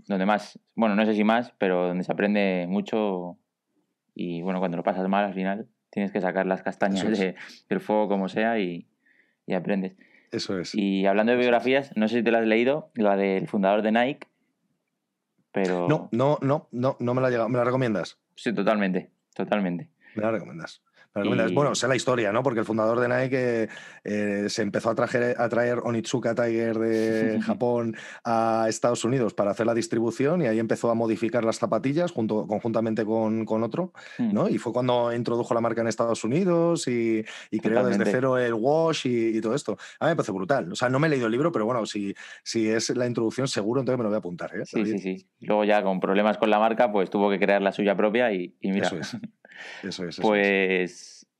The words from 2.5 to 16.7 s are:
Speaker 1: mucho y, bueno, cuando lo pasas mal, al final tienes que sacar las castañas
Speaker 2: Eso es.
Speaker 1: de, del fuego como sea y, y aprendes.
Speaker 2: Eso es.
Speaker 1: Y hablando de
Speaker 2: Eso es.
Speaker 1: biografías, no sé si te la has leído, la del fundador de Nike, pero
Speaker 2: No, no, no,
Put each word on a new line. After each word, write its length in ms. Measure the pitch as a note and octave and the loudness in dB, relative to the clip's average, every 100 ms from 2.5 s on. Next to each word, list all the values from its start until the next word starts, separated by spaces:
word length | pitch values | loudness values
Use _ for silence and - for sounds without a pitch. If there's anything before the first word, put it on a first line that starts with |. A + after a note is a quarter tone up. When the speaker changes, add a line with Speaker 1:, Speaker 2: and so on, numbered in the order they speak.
| F#2 F2 | 0 -2
Speaker 1:
mucho 680 | G2+ G2 A2+ G#2 F#2 F2+ E2+ _ _ _ _ _ _ _ | -4 -2 -2 -2 -2 -8 -14 _ _ _ _ _ _ _
y, 280 | - F2+ E2+ | -10 -6 -6
bueno, 180 | F2+ F#2 | -4 -2
cuando 180 | F#2 E2+ | -2 -2
lo 60 | |
pasas 240 | F#2+ F#2+ F#2+ | -2 -2 0
mal, 160 | G2 G2+ | 0 0
al 80 | |
final 340 | F#2+ F#2+ G2+ - _ _ | -2 -4 -4 -8 _ _
tienes 220 | - G2+ | -6 -4
que 100 | G#2 | -2
sacar 240 | F#2 F#2 F#2 | 0 0 0
las 160 | F#2 | -2
castañas 400 | - - G2+ G2 | -4 -2 0 0
Speaker 2:
Eso 80 | G#2 | 0
es. 80 | G#2+ | 0
Speaker 1:
de, 160 | F#2+ - - - - | 0 -4 -14 -20 -6
del 100 | F#2+ | -4
fuego 260 | - G#2+ G#2 | 0 0 2
como 220 | G2 F#2+ | 0 -2
sea 300 | - A2+ A2+ | -2 0 0
y, 280 | F2+ E2+ - _ _ _ _ _ - | -2 -6 -12 _ _ _ _ _ -4
y 80 | |
aprendes. 400 | F#2 E2 G2 F#2+ - _ _ _ | -4 0 -2 -2 -8 _ _ _
Speaker 2:
Eso 260 | A2+ - F#2+ | -6 -4 -4
es. 140 | E2+ G#2+ | -4 0
Speaker 1:
Y 300 | G2+ G2 G2 | 0 2 2
hablando 260 | G2+ A2+ | 2 2
de 40 | B2 | 2
Speaker 2:
Eso 40 | |
es. 40 | B2 | 4
Speaker 1:
biografías, 460 | A#2+ A#2+ C3+ C3+ G#2+ | 2 2 0 0 0
no 100 | A2 | 0
sé 100 | A#2+ | 2
si 60 | |
te 80 | A2+ | 2
la 80 | A2+ | 2
has 80 | A2 | 4
leído, 440 | A2 A#2+ D3+ - - | 4 4 0 -4 0
la 200 | G#2 G2 | 2 4
del 300 | G2 F#2+ F2+ | 2 0 0
fundador 340 | A2 F#2+ G#2+ | 2 4 4
de 100 | G#2+ | 4
Nike, 360 | A2+ B2 D3 - _ _ _ _ _ _ _ _ _ _ _ _ | 2 2 -2 -12 _ _ _ _ _ _ _ _ _ _ _ _
pero 360 | G2+ F#2+ F2+ F2 | -2 0 2 2
Speaker 2:
No, 180 | D#3 F#2 | 0 0
no, 260 | A2+ C3+ D3 | 0 2 2
no, 260 | C3+ D3+ - | 0 -2 -4